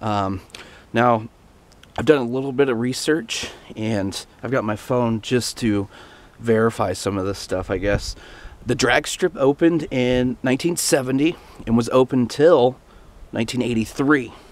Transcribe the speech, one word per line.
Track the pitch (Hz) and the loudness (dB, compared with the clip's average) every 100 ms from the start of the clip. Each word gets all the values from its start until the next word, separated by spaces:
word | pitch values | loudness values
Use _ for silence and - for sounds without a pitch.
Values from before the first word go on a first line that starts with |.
Um, | 110 104 98 95 - - - - - | -2 -2 -2 -4 -10 -20 -20 -20 -6
now, | 113 120 117 110 _ _ _ _ _ - - | 2 4 4 0 _ _ _ _ _ -18 -8
I've | 117 | 2
done | 151 | 2
a | 120 | 4
little | 127 135 | -4 -4
bit | 127 139 | 0 2
of | 117 | 2
research, | 123 131 - 156 226 - - - - - | -2 -4 -2 -2 -2 -8 -10 -14 -20 -8
and | 110 110 98 95 - - | -2 -2 -2 -6 -12 -14
I've | 113 | -4
got | 127 | -2
my | 107 107 | -2 -4
phone | - 127 123 113 | -2 0 0 -2
just | - 127 113 - | 0 -2 -2 -4
to | 117 101 98 - - - - _ | 0 0 -2 -10 -20 -20 -20 _
verify | 113 113 113 113 104 | 0 2 2 0 -4
some | 92 - 98 | -2 -4 -2
of | 95 | -4
this | 98 | -6
stuff, | - 92 92 | -6 -6 -4
I | 98 | -4
guess. | 95 101 - - - - - - - | 0 -2 -2 -12 -14 -20 -20 -18 -6
The | |
drag | 123 123 131 151 | -2 2 2 0
strip | - 180 - | -2 -4 2
opened | 139 143 170 170 151 | 2 4 2 2 -2
in | 131 123 123 127 117 | -2 2 2 0 -2
nineteen | 135 131 170 175 | -2 0 0 -2
seventy | - 156 127 135 151 170 - - - | 0 0 0 0 0 -2 -12 -16 0
and | 117 | 0
was | 117 | 2
open | 131 131 131 120 | 2 2 2 -2
till | - 151 165 123 127 _ - - - - | 4 6 6 4 0 _ -20 -20 -20 -12
nineteen | 107 113 123 | -6 -4 -2
eighty-three. | 117 113 110 - 139 151 117 - - | -2 0 -2 -2 2 2 2 -14 -20